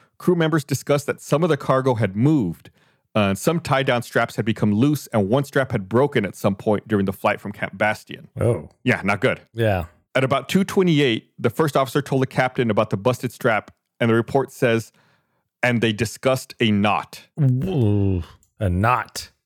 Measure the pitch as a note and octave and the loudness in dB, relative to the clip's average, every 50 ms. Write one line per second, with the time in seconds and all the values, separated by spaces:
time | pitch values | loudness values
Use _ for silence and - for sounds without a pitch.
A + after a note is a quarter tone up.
0 | _ _ _ - - F#3 F3+ E3+ D#3+ D#3 D#3+ D#3 - - C#3 - - - C#3+ C#3 | _ _ _ -4 0 0 2 2 2 2 0 -2 -2 -4 -6 -6 -2 0 0 0
1 | - - - - - - D3+ D3 F3 D#3+ D3+ - - - C3+ C3 C3 C3+ B2 G#2+ | 0 -4 -6 -8 -2 -2 0 0 2 2 0 0 0 0 0 2 2 0 0 0
2 | A2 F#2+ F#2+ G#2+ B2 D3+ D#3+ C#3 G2+ F2 E2 - _ - - _ _ _ _ _ | -2 -2 0 0 2 2 2 2 0 -2 -4 -8 _ -20 -20 _ _ _ _ _
3 | _ _ - G#2+ G2+ G2 G2 - - E3 E3 E3 - - C3+ C3+ C3+ C3 B2 A#2+ | _ _ 0 0 2 2 0 0 0 0 0 0 -2 0 0 0 2 2 0 0
4 | - - - B2 A#2 - - - G#2 A2+ G#2+ - A#2 G#2 G#2 G#2+ C3 D3+ D3+ C#3 | -2 -2 0 0 0 0 -2 -4 -4 -4 -2 0 0 0 2 2 2 2 0 -2
5 | - - - A2 G2 F#2+ A#2+ C#3+ C#3 - - C#3+ C3 - - G#2+ F#2+ F#2+ G#2+ B2 | -4 -4 -2 -2 0 2 0 0 -2 -2 -2 -2 -2 -2 -4 -6 -4 0 2 2
6 | C#3+ C#3+ - A#2+ G2+ F2+ - - - G#2 G2 - - A2 G#2 F#2+ - G#2+ A2 G2 | 2 2 0 -2 -4 -4 -6 -4 -4 -2 -2 -2 -2 -2 -2 -2 -2 -2 -2 0
7 | G2 F#2+ F#2+ - - G#2 G2+ - - G2+ - - G2+ - - F#2+ G#2+ G#2+ G#2+ - | 0 -2 -4 -2 -2 -2 -2 -2 -6 -12 -10 -8 -10 -10 -4 -2 -2 -2 -2 -4
8 | - - - - - - _ A2+ G#2 A#2 A#2 - - - - _ - B2 G#2 - | -8 -16 -18 -20 -20 -16 _ -2 -2 0 0 -2 -6 -12 -20 _ -2 -2 -2 0
9 | - G2 G2+ F#2 C3 A#2 E2+ - - _ - A2+ A2+ G#2+ G2 F2+ E2 - _ _ | 0 -2 -2 0 0 -2 -2 -4 -8 _ -6 -2 0 0 0 -2 -4 -6 _ _
10 | _ _ - B2+ C3 A#2 C#3 C3 B2+ - - F#3+ F#3+ - - G3+ F#3 F3 D#3 C#3+ | _ _ -2 0 0 2 0 -2 -2 0 0 0 0 0 0 2 2 4 4 4
11 | D3 A#2+ A2+ A#2 - _ _ - - A#2+ - - E3 D3+ - C#3+ C3+ B2 - D3 | 4 2 0 -2 -4 _ _ -4 -4 -2 0 0 -2 0 2 0 0 0 0 -4
12 | - - C#3+ C3 C3 - - - B2+ B2+ - - B2 A2+ G#2 A2+ G#2+ - A2 F#2+ | -2 0 -2 -2 -2 0 0 0 -2 0 0 -2 0 0 2 0 0 0 -2 -2
13 | G2 B2+ B2 - - A#2+ - - - A#2+ A2 G2+ - - _ _ _ _ _ _ | 0 0 0 0 -4 -8 -8 -2 0 0 0 0 -2 -6 _ _ _ _ _ _
14 | A#2+ A#2 A2+ A2+ A2 - - C3+ C3 - - - C3+ A#2 A2+ A#2 A2+ - _ _ | 0 2 2 2 0 2 0 0 0 0 -2 -2 0 2 2 0 -2 -6 _ _
15 | _ _ _ _ _ _ _ _ _ _ _ _ - B2 A#2+ A2 A#2 A#2 G#2+ G2+ | _ _ _ _ _ _ _ _ _ _ _ _ 0 0 2 2 0 0 0 -2
16 | A#2 - - - - C3 C3 C3 - - - - A#2+ A2 G#2 G2+ G2+ G#2 F#2+ D2 | -4 -6 -6 -2 0 0 0 0 -2 -10 -4 -2 0 2 2 2 2 2 0 0
17 | - - - - - _ _ E3 C#3+ B2+ B2 C3 E3 F#3+ F#3 C#3 A2+ G#2 G#2 G2+ | -4 -8 -14 -20 -20 _ _ 0 0 2 2 0 -2 -2 0 0 2 2 2 2
18 | G2 G2 F#2 F2 E2+ - - _ _ _ _ _ A2 F#2 F2 F#2 G#2+ A#2 B2+ A2+ | 2 0 0 -2 -4 -8 -14 _ _ _ _ _ -2 -2 0 2 2 2 0 0
19 | - - - - - - _ _ _ | -2 -8 -12 -14 -14 -14 _ _ _